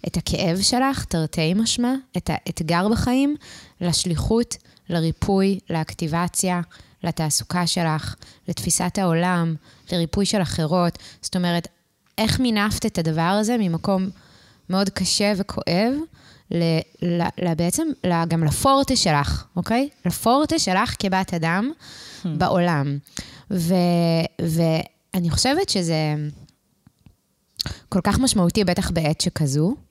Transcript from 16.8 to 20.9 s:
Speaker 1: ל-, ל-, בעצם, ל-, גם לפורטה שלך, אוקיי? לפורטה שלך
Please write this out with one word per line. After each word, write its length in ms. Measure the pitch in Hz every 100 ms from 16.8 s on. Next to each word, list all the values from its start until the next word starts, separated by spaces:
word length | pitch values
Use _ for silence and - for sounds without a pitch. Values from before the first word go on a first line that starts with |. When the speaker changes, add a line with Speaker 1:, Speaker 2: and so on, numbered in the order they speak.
| - _
Speaker 1:
ל-, 260 | 180 170 170 -
ל-, 140 | 180 165
בעצם, 320 | 170 226 320 277
ל-, 220 | 180 170 165
גם 160 | 165
לפורטה 520 | 156 139 277 277 277 254
שלך, 500 | 180 147 143 - - -
אוקיי? 340 | 175 233 285 _ 180
לפורטה 540 | - 226 262 302 320
שלך 360 | - 185 226